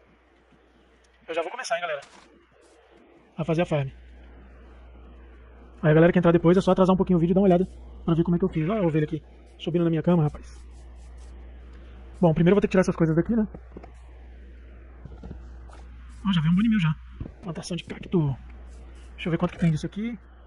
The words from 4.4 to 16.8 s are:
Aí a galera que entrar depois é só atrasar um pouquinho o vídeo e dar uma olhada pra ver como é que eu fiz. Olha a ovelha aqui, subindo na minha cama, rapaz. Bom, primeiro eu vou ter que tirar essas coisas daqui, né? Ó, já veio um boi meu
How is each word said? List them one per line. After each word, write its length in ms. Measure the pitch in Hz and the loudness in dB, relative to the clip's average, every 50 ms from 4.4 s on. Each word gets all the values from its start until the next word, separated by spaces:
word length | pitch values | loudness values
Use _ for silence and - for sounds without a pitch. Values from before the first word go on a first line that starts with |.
| - - - - - - - - - - - - - - - - - - - - - - - - - - - - | -20 -20 -20 -20 -20 -20 -20 -20 -20 -20 -20 -20 -20 -20 -20 -20 -20 -20 -20 -20 -20 -20 -20 -20 -20 -20 -8 0
Aí 100 | - 156 | 4 6
a 20 | 151 | 6
galera 180 | 160 165 175 | 8 8 6
que 60 | 175 180 | 6 6
entrar 140 | 170 170 | 4 6
depois 240 | 170 170 - 165 185 | 4 6 6 4 4
é 40 | 190 | 4
só 120 | - 185 | 4 2
atrasar 200 | 185 190 185 175 | 4 4 4 4
um 40 | 190 | 4
pouquinho 200 | 180 190 - 185 | 2 2 2 2
o 40 | 165 | 2
vídeo 120 | 170 170 | 2 2
e 20 | 185 | 2
dar 60 | 190 | 4
uma 60 | 202 | 4
olhada 220 | 190 175 180 285 - - - - - - - - | 4 4 4 2 -2 -8 -16 -20 -20 -18 -6 -2
pra 100 | - 165 | 0 0
ver 100 | 156 170 | 2 2
como 100 | 185 170 | 2 0
é 40 | 170 | 0
que 60 | 190 | 0
eu 40 | 180 | -2
fiz. 200 | - 160 156 170 | -2 -2 -2 -2
Olha 120 | 226 220 | 0 0
a 60 | 180 | 0
ovelha 180 | 165 147 156 151 | 0 0 0 0
aqui, 180 | 151 160 151 - - - - - - - - | -2 -4 -8 -10 -12 -20 -20 -20 -20 -16 -12
subindo 260 | - 175 156 175 170 | -6 -2 -2 0 0
na 60 | 165 | 0
minha 120 | 165 156 | 0 0
cama, 220 | 147 175 180 170 151 | 2 2 2 4 2
rapaz. 360 | 143 - - - - - - - - - - - - - - - - - - - - - - - - - - - - - - - - - - - - - - | 0 -2 -6 -16 -18 -20 -20 -20 -20 -20 -20 -20 -20 -20 -20 -20 -20 -20 -20 -20 -18 -20 -20 -20 -20 -20 -20 -20 -20 -20 -20 -20 -20 -20 -20 -20 -12 -2 2
Bom, 140 | 180 165 151 | 4 4 4
primeiro 180 | 170 165 175 | 6 6 6
eu 40 | 202 | 6
vou 40 | 202 | 4
ter 60 | 214 | 4
que 60 | 202 | 2
tirar 80 | - 190 | 4 2
essas 160 | 180 185 170 | 2 2 2
coisas 180 | - 165 160 156 | 0 0 2 2
daqui, 200 | 165 170 - 233 | 0 0 0 0
né? 120 | 226 214 - - - - - - - - - - - - - - - - - - - - - - - - - - - - - - - - - - - - - - - - - - - - - - - - - - - - - - - - | 0 -2 -2 -6 -14 -18 -18 -20 -18 -18 -20 -20 -20 -20 -20 -20 -20 -20 -20 -20 -20 -20 -20 -20 -20 -20 -20 -20 -20 -20 -20 -20 -20 -20 -20 -18 -16 -16 -16 -16 -16 -16 -18 -18 -18 -18 -18 -18 -18 -18 -18 -18 -20 -20 -20 -12 -4 -2
Ó, 60 | 196 | 0
já 80 | 190 165 | 0 2
veio 120 | 147 165 | 2 4
um 40 | 175 | 4
boi 120 | 185 226 233 | 4 4 4
meu 120 | 220 208 | 2 2